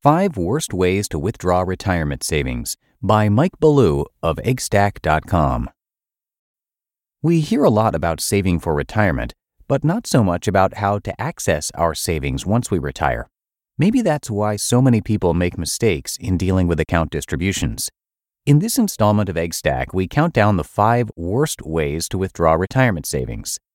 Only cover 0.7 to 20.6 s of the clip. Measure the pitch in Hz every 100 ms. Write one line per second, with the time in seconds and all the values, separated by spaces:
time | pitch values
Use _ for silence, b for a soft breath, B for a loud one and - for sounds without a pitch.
0.7 | 92 92 98 101 80 82 - 90 90 90
1.7 | 92 95 87 76 69 - 78 65 62 60
2.7 | - _ _ 98 107 107 104 175 - 156
3.7 | 143 104 71 71 _ 82 71 80 127 -
4.7 | 101 101 - 82 78 - 87 69 62 -
5.7 | _ _ _ _ _ _ _ _ _ _
6.7 | _ _ _ _ _ 151 170 151 226 226
7.7 | 110 113 82 85 80 - 101 95 85 85
8.7 | 73 71 - 101 67 58 - _ _ _
9.7 | 139 147 208 - 135 98 87 - 98 95
10.7 | - 101 104 - - 127 - - 76 -
11.7 | - 82 76 - 82 69 65 87 113 -
12.7 | 92 69 - 73 58 - _ _ _ _
13.7 | - 170 254 220 151 - 101 107 104 -
14.7 | 123 131 113 - 104 87 85 90 85 82
15.7 | - 113 78 - - 110 92 92 92 87
16.7 | 80 80 85 78 78 - 78 92 95 64
17.7 | - - _ _ _ _ _ - 147 214
18.7 | - 214 - 104 104 101 82 85 - -
19.7 | 64 64 92 92 - 165 120 104 98